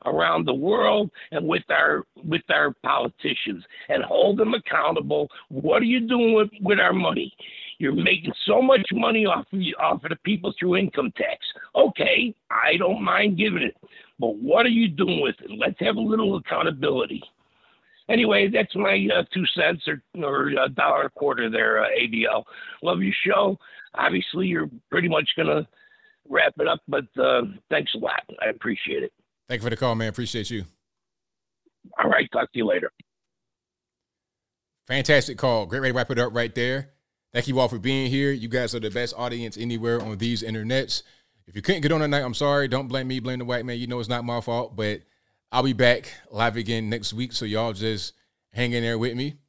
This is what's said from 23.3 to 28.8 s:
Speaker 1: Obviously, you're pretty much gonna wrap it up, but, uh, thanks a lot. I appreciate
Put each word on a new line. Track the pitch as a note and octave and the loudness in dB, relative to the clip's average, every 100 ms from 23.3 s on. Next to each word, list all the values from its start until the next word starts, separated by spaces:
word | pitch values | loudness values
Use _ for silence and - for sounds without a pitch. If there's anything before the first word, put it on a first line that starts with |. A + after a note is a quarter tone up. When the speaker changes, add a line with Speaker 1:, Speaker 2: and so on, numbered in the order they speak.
| G3+ G3+ G3 - - - | 2 2 -2 -10 -20 -12
Speaker 1:
Obviously, | - C3+ F3+ - D#3+ F#3 | -2 0 0 -2 -4 -2
you're | E3+ D3+ A#2 - | -2 -4 -8 -4
pretty | C#3+ F3 | -2 0
much | D3+ D3 - | 0 0 0
gonna | D#3 D3+ D#3 _ _ _ _ _ - | 0 0 -2 _ _ _ _ _ -4
wrap | D3 D#3 - | 0 2 2
it | D3+ | 0
up, | E3 - | -2 -2
but, | C#3+ C3+ C#3 | -4 -4 -2
uh, | C3 B2+ A#2+ - _ | 2 2 0 -8 _
thanks | D#3 C#3+ | -4 -2
a | A2+ | -4
lot. | - - - - | -4 -4 -8 -6
I | A2 | -6
appreciate | - A#2+ G#2 | -4 -6 -6